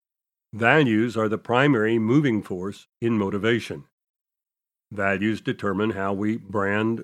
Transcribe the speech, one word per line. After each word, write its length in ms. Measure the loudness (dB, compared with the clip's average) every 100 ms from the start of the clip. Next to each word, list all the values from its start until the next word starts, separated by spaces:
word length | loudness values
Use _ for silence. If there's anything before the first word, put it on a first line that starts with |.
| _ _ _ _ _
Values 640 | 0 4 4 4 2 0 -2
are 100 | -2
the 100 | -4
primary 640 | 0 2 4 4 2 0
moving 420 | 2 2 2 0
force 460 | -4 -8 -8 -12 -18 _
in 160 | -2 0
motivation. 640 | -2 -2 0 -2 -4 -12 -16 _ _ _ _ _ _ _ _ _ _
Values 520 | -4 -2 0 0 -2
determine 480 | -4 -4 -4 -2 -2
how 240 | -2 -4
we 240 | -2 -2 -4
brand 680 | -4 -2 0 0 0 -2